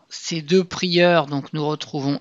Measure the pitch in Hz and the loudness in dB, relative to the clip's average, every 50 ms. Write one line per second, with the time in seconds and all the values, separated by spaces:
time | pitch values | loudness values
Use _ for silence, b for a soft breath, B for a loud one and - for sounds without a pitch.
0 | _ _ - - - - 175 165 151 143 180 190 180 180 - - - 180 170 175 | _ _ -18 -14 -8 -6 -6 -6 -2 2 2 2 2 0 -4 -6 -4 0 4 4
1 | 175 175 175 165 147 139 147 139 139 - - 156 151 147 151 151 - - - 151 | 6 6 6 4 2 0 -4 -6 -6 -4 -6 -4 -2 -2 -4 -4 -6 -8 -6 -4
2 | 135 139 143 135 | -2 -2 -2 -4